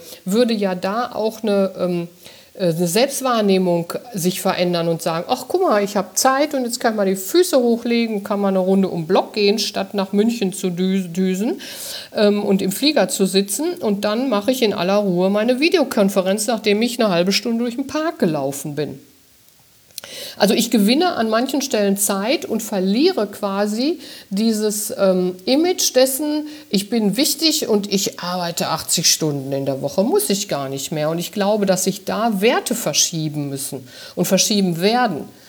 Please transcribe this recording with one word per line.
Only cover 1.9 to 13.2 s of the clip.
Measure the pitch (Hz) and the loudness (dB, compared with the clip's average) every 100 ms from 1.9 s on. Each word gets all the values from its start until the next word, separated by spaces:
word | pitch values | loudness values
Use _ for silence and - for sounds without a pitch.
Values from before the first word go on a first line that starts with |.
| 175 170 - - - - | -2 -4 -12 -20 -20 -18
äh, | - 185 | -2 0
eine | 165 180 | 2 0
Selbstwahrnehmung | 190 277 277 262 233 208 190 185 170 170 - - | 2 0 0 -2 2 4 4 4 0 -2 -8 -8
sich | 208 170 185 | -2 -2 0
verändern | 196 170 180 175 170 | -2 0 0 0 0
und | 165 | 0
sagen, | 180 165 175 | -2 -4 -2
„Ach, | 254 - | -4 -2
guck | 359 | 0
mal, | 359 208 | 2 2
ich | 202 202 | 0 -2
hab | 196 - | -4 0
Zeit | 262 269 302 | 2 4 2
und | 285 | 0
jetzt | 240 233 | -4 -2
kann | 240 | -2
ich | 220 | 0
mal | 196 | 0
die | 190 | 0
Füße | - 339 359 277 | 0 2 4 4
hochlegen, | 240 233 240 233 233 208 | 4 2 0 0 0 -2
kann | 202 202 | -4 0
mal | 196 | 2
eine | 190 | 2
Runde | 185 190 190 | 4 4 2
um | 170 | 0
den | 160 | 0
Block | 214 - | 2 2
gehen, | - 202 226 | 2 2 2
statt | - 196 196 | -2 -4 -4
nach | 202 190 | -4 0
München | 202 226 233 190 | 2 2 2 -2
zu | 180 190 | -2 -4
dü-, | 175 190 190 180 | 0 0 0 -2
düsen, | 170 185 185 226 370 - - - - - 208 | -2 0 0 -2 -4 -8 -12 -12 -12 -6 2
ähm, | 208 208 | 4 4
und | 208 196 | 2 2
im | 190 | 2
Flieger | - 285 285 185 | 0 2 2 0
zu | - | 0